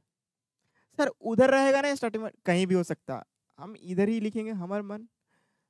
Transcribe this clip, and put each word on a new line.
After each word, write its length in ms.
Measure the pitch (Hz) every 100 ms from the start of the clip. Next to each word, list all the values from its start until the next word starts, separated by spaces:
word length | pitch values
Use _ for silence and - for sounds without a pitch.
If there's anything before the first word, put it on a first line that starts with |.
| _ _ _ _ _ _ _ _ _ -
सर, 100 | 277
उधर 420 | - 226 226 262
रहेगा 300 | 269 269 277
ना 140 | 285
स्टार्टिंग 280 | 277 233 220
पॉइंट? 140 | 220 -
कहीं 220 | - 175 185
भी 80 |
हो 80 | 185
सकता 340 | 170 160 - 120
है, 60 | - _ _ -
हम 180 | 175 220
इधर 320 | 175 185 202
ही 120 | 226
लिखेंगे, 300 | 208 220 220
हमार 300 | 208 175 202
मन। 220 | 202 208 233 _ _ _ _ _